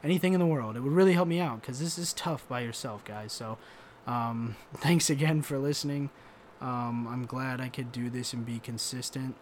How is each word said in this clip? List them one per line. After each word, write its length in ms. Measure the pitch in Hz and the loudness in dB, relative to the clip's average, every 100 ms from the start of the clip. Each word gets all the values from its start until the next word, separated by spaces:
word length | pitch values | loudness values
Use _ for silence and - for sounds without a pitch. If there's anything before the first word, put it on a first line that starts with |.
Anything 300 | 147 180 185 | 2 4 4
in 60 | 185 | 6
the 80 | 170 | 6
world. 280 | 151 113 113 | 4 0 -2
It 40 | |
would 140 | 135 | 2
really 200 | 165 190 | 6 8
help 140 | 175 175 | 8 4
me 120 | 170 | 2
out, 220 | 170 113 | 0 -2
'cause 180 | - 127 | -6 -4
this 180 | 165 175 | -4 -2
is 140 | 170 | -4
tough 360 | - 175 147 - | -4 -2 -4 -4
by 120 | 123 | -4
yourself, 420 | 120 113 127 104 | -4 -6 -8 -8
guys. 280 | - 107 107 | -10 -10 -8
So, 280 | - 113 110 - - - - - | -8 -8 -8 -12 -20 -20 -14 -4
um, 480 | 123 117 117 117 107 - | -2 0 0 -4 -6 -12
<laughs> 80 | |
thanks 360 | - 143 170 - | -2 4 4 4
again 340 | 143 156 156 | 2 4 2
for 160 | 147 139 | 0 -2
listening. 500 | 139 147 147 143 139 - - - - - | 0 -2 -2 -2 -4 -8 -20 -20 -20 -10
Um, 480 | 131 123 120 120 117 | -6 -2 -2 -2 -4
I'm 180 | 123 120 | -4 -4
glad 360 | 131 131 127 | -4 -4 -4
I 80 | 127 | -6
could 220 | 131 123 | -6 -6
do 180 | 120 120 | -4 -4
this 240 | 123 120 | -4 -4
and 120 | 120 117 | -6 -4
be 140 | 117 | -6
consistent. 760 | - 117 - 127 - 135 131 123 | -6 -6 -6 -6 -6 -6 -6 -8